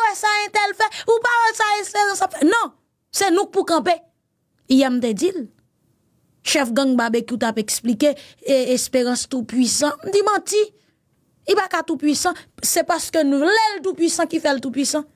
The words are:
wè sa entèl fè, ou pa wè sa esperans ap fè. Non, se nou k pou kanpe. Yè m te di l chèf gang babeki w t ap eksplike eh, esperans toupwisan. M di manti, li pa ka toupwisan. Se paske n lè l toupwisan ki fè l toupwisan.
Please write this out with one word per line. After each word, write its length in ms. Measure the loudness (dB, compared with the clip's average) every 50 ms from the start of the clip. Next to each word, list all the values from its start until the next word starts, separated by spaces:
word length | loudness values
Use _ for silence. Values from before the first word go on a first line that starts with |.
| 2
wè 100 | 0 -2
sa 140 | 0 -2 0 0 0 -2
entèl 260 | -2 -2 0 0 0 0
fè, 100 | -2 -2 -2 -4 -6 0
ou 160 | 0 0 2
pa 120 | 2 0 2 2 2
wè 120 | 2 2
sa 120 | 0 0 0 0 -2
esperans 420 | -4 -4 0 0 0 0 0 -2 -2
ap 100 | -4 -2
fè. 120 | 0 2 2
Non, 240 | 2 2 0 -2 -8 _ _ _ _ _ _ _ -4
se 160 | -2 0 2 2
nou 160 | 2 0 0
k 40 | -2
pou 160 | -2 0 2
kanpe. 260 | 0 0 2 0 0 0 -2 _ _ _ _ _ _ _ _ _ _ _ _ 2
Yè 200 | 4 4 4 4
m 100 | 0 0
te 120 | 0 -2 -2
di 140 | 0 -2 -2 -2
l 140 | -4 -10 -10 _ _ _ _ _ _ _ _ _ _ _ _ _ _ _ _ _ _ -6 -2
chèf 220 | 0 0 0 0 0
gang 240 | 0 2 2 2
babeki 380 | 2 0 0 0 -2 -2 -4 -4
w 60 | -4
t 40 | -2
ap 140 | -2 -2 -4
eksplike 520 | -4 -4 -6 -4 -2 -2 0 2 2 2 2
eh, 580 | 0 -8 -20 -20 _ -2 0 0 2 2 2 0
esperans 540 | -2 -2 0 0 0 0 0 -2 -4 -4 -6
toupwisan. 640 | -6 -6 -6 -4 0 0 0 2 2 0 0 -2 -2 -4 -6
M 80 | 0 0
di 100 | 2 2
manti, 360 | 2 0 0 -2 0 0 0 0 0 _ _ _ _ _ _ _ _ _ _ _ _ _ _ -2 0
li 80 | 2
pa 100 | 2 2 0
ka 140 | -2 -4 -2
toupwisan. 520 | -2 -4 0 0 0 0 2 0 -2 -2 -4 -10 _ _ -8 -4
Se 200 | -2 0 0 0
paske 340 | 0 0 -2 -2 -2 0 2 2
n 120 | 2 2 2 2
lè 220 | 4 4 4 2 0 -2
l 60 | -4 -6
toupwisan 440 | -6 -2 0 -2 -2 0 0 -2 -2
ki 120 | -2 -2
fè 140 | 0 0 -2
l 80 | -2 -4
toupwisan. 420 | -6 -4 -2 -2 -2 -2 -4 -6 -6 _